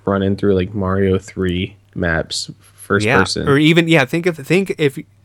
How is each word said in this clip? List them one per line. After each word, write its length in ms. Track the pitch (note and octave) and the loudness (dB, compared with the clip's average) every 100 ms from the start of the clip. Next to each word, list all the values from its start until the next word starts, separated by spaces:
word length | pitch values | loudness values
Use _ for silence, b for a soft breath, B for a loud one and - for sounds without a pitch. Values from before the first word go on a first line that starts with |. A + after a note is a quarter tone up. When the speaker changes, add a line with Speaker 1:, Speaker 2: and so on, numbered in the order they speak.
Speaker 1:
running 320 | - G2 G2 G2 | -2 0 0 0
through, 180 | G2+ | 2
like, 200 | F#2 F#2 | 2 0
Mario 440 | G#2+ F#2 F#2+ F#2+ F#2+ | -4 -2 0 2 0
three 580 | - - F#2 F2+ F#2+ - _ | -4 -6 -4 -2 -6 -10 _
maps, 560 | - F2+ D#2+ - - - - | -6 -2 -2 -4 -8 -10 -16
first 460 | _ _ - G#2 G#2+ | _ _ -2 0 2
Speaker 2:
Yeah, 140 | C3+ | 0
Speaker 1:
person. 280 | F#2+ - - | 0 -2 0
Speaker 2:
or 80 | C#3 | 4
even, 300 | D#3 E3 E3 | 4 4 4
yeah, 160 | D#3+ | 2
think 220 | B2+ E3 F3 | 2 -2 -2
of, 100 | D#3+ | -4
think 380 | C3+ F3 G3 E3+ | -2 0 0 0
if, 200 | D3 D#3 - _ | -2 -2 -16 _